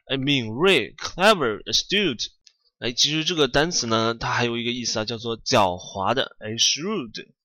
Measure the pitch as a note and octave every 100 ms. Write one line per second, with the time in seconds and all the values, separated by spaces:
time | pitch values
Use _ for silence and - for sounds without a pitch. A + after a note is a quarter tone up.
0 | - C3+ C3+ C#3 A2+ A2+ F#3+ E3+ G2 -
1 | - - G3 G3+ B2+ G2+ - A2+ - G3
2 | F#3+ A2+ - _ _ _ _ _ A#2 B2+
3 | C#3+ D#3 D#3 E3+ C#3 C3+ E3 F3 A#2 A2+
4 | A2+ A#2 B2 A#2+ A#2+ A#2 A#2 B2 A2+ A2+
5 | G#2+ A#2 A#2 A2+ - B2 G2 F2+ - -
6 | F#2+ B2 - - G#2+ A2+ - - F3+ G#3+
7 | A#2+ G2+ - _